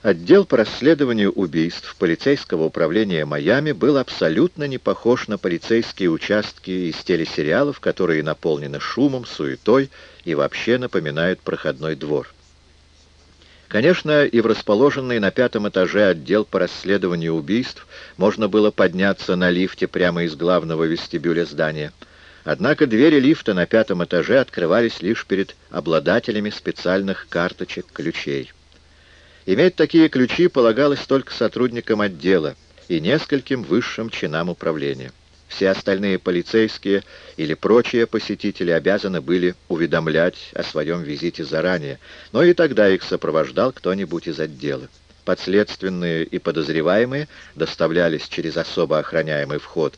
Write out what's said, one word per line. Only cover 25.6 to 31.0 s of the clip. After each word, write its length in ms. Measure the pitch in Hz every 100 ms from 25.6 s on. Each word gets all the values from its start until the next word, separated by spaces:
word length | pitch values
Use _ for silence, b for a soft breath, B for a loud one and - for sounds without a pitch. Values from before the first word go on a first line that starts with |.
| _
обладателями 800 | - 82 80 73 107 117 107 104
специальных 720 | - - - 87 95 98 92 -
карточек 600 | 87 87 - 90 - -
ключей. 600 | - 78 - 73 69 65 - _ b b b b b b b -
Иметь 280 | 98 180 -
такие 340 | 151 165 160
ключи 380 | 135 127 - 175
полагалось 540 | 135 117 113 147 139